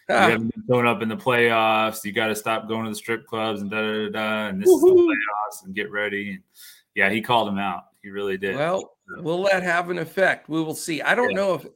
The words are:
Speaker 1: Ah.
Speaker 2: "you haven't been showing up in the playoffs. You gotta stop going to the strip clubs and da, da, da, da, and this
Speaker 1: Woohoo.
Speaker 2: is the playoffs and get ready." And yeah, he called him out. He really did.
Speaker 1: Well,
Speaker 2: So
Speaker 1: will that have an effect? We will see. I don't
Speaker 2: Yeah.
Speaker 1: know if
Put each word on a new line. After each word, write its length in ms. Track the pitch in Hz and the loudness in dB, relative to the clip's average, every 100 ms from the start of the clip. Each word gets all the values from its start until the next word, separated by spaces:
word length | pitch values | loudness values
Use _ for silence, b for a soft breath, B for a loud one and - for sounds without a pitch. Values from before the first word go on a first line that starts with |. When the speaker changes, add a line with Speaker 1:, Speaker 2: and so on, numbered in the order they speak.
| b | b
Speaker 1:
Ah. 180 | 123 185 | 2 4
Speaker 2:
"you 60 | |
haven't 220 | 113 113 | 2 -2
been 100 | 110 107 | -4 0
showing 180 | 123 120 | 2 4
up 160 | 107 | 2
in 60 | 113 | -2
the 80 | 104 | -2
playoffs. 880 | 127 120 120 113 110 110 110 - | 0 4 4 4 4 2 0 -4
You 80 | 104 | -6
gotta 220 | 107 110 | -2 0
stop 320 | 104 117 110 107 | -2 -2 -4 -2
going 180 | 113 | -4
to 60 | 113 | -4
the 60 | 104 | -6
strip 300 | - 113 - | -6 -6 -6
clubs 340 | 113 110 104 | -4 -4 -4
and 100 | 101 | -4
da, 100 | 107 | -4
da, 240 | 110 107 | -2 -2
da, 40 | 107 | -4
da, 400 | 107 107 107 104 | -4 -4 -2 -4
and 120 | 95 | 0
this 60 | 370 | 4
Speaker 1:
Woohoo. 80 | 311 | 6
Speaker 2:
is 60 | |
the 200 | 349 359 | 8 6
playoffs 640 | 349 285 208 104 104 - 95 | 6 2 -2 -6 -6 -10 -10
and 80 | |
get 160 | 98 101 | -6 -4
ready." 400 | 101 104 101 101 | -4 -2 -4 -6
And 120 | 95 _ B B B B | -10 _ B B B B
yeah, 160 | 104 98 | 0 2
he 100 | 110 | 2
called 280 | 107 117 104 | 2 2 2
him 100 | 98 | -2
out. 260 | 98 87 - _ | -4 -6 -10 _
He 60 | 101 | -12
really 300 | 98 101 - | -6 -4 -2
did. 180 | 196 135 | -2 -2
Speaker 1:
Well, 400 | 160 190 - _ - | -2 -2 -6 _ -20
Speaker 2:
So 80 | - | -10
Speaker 1:
will 200 | 160 175 | -4 0
that 180 | 196 190 | 2 2
have 280 | 180 170 175 | 2 0 -2
an 80 | 175 | -4
effect? 500 | 160 - 180 127 - | -4 2 2 2 -4
We 140 | 160 | -4
will 120 | 156 | -2
see. 280 | 147 - 147 | -6 -6 -4
I 120 | 135 | 0
don't 160 | 214 247 | 2 2
Speaker 2:
Yeah. 60 | 190 | 0
Speaker 1:
know 180 | 196 | 0
if 120 | 165 - | -2 -4